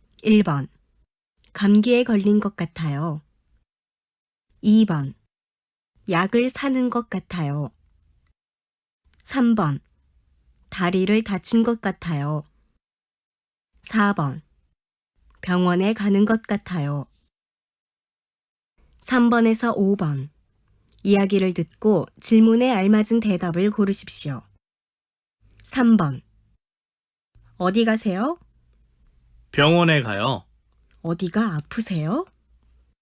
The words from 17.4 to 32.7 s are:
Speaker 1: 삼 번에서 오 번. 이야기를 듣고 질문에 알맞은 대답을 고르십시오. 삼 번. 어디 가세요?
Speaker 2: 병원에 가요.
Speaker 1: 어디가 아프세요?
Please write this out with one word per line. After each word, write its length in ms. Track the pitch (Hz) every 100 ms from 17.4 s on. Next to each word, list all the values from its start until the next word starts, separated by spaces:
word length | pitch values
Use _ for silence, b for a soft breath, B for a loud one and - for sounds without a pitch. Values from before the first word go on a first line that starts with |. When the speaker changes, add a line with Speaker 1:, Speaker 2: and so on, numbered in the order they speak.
| _ _ _ _ _ _ _ _ _ _ _ _ _ _ _ _
Speaker 1:
삼 300 | - 254 240
번에서 420 | 233 226 226 233
오 240 | - 196 202
번. 340 | 160 139 139 - _ _ _ _ _ _
이야기를 520 | 196 196 196 196 185
듣고 520 | 180 165 _ 214 196 - _
질문에 500 | - 226 220 226 254
알맞은 500 | 226 190 214 214 226
대답을 500 | 220 180 180 170 202
고르십시오. 720 | 202 196 196 - - 151 127 - _ _ _ _ _ _ _ _ _ _ _
삼 340 | - 262 240 220
번. 240 | 156 131 - _ _ _ _ _ _ _ _ _ _ _ _ -
어디 280 | 180 202
가세요? 540 | 226 220 220 185 247 349 _ _ _ _ _ _ _ _ _ _ _
Speaker 2:
병원에 520 | - 147 170 170 151
가요. 420 | 113 98 117 113 - _ _ _ _ _
Speaker 1:
어디가 540 | 165 170 180 208 226 160
아프세요? 720 | - - 220 170 151 247 381 _ _ _ _